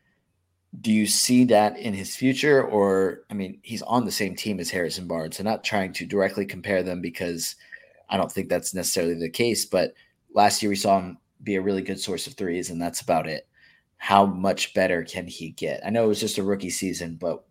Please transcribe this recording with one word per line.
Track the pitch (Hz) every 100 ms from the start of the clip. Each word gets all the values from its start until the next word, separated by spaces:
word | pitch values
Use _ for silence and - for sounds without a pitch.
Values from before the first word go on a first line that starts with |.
| _ _ _ _ _ _ _ -
Do | 110
you | 107 104
see | - - 123 123
that | 104 104 -
in | 117 98
his | 90 -
future? | 131 131 151 135
Or, | - 107 98 95 95 - -
I |
mean, | 104 95 -
he's | - 107
on | - 123 104
the |
same | - 98 90
team | 110 95
as | 82
Harrison | 95 82 92 87
Barnes. | 82 80 -
So |
not | 101 110
trying | - 104 92
to | - 85
directly | 101 95 104 98
compare | 92 95 95
them | 90 90
because | 87 - 90 85 - - _ - _ _ -
I | 98
don't | 85
think | 98 85
that's | 87 - 92
necessarily | 85 95 85 85
the | 82
case, | - 117 104 -
but | 92 82 - _ _ _ 104
last | 101 -
year | 104
we | 98
saw | 104 95
him | 90 87 _ _
be | 104 95
a |
really | 98 95
good | 95 95
source | - 85 -
of | -
threes, | 95 87 90
and | 82
that's | 85 -
about | - 82 78
it. | 76 - _ _ _ _ _
How | - 101 101
much | 90 98 - -
better | 101 95 85
can | 82 92 87
he | - 80
get? | - 80 67
I | 95
know | 113
it | 110
was | 101
just | 107 -
a |
rookie | 98 98 95
season, | - 95 - 82 82
but | 87 73 -